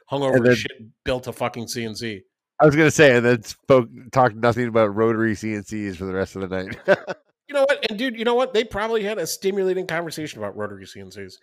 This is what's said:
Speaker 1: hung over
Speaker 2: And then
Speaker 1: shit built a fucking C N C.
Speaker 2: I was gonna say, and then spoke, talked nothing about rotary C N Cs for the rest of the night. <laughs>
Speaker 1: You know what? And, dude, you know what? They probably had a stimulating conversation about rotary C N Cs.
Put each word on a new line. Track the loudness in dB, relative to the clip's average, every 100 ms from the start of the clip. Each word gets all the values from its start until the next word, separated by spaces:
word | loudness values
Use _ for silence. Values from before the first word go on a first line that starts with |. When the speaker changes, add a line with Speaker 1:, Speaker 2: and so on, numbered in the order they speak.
| -8
Speaker 1:
hung | -4
over | 2 4
Speaker 2:
And | 4
then | 2
Speaker 1:
shit | 0 -12 -20 _
built | -6 -6 -6
a |
fucking | -6 -6 -6 -10
C | -8
N | -8 -8
C. | -8 -10 -14 _ _ 4
Speaker 2:
I | 4
was | 6
gonna | 4
say, | 6 6 6
and | 4
then | 2
spoke, | -2 -8 4 4 4 -8 -4
talked | 2 2 2
nothing | 0 0 0
about | 2 2 2
rotary | 0 2 -2 -2
C | -6 -8
N |
Cs | -8 -8 -8 -8
for | -6
the |
rest | -4 -4 -6
of | -6
the | -6
night. | -8 -8 0
<laughs> | 0 0 -14 _ _ _
Speaker 1:
You | 0
know | 0
what? | 0 -4
And, | -4
dude, | -6 -2
you |
know | 0 0
what? | 0
They | -2
probably | -2 -4 -2 -2
had | -2 -4
a | -6
stimulating | -4 -4 -2 0 -2 -2
conversation | -6 -6 -8 -12 -8
about | -10 -8
rotary | -10 -10 -18
C | -18
N | -18
Cs. | -16 -18 -16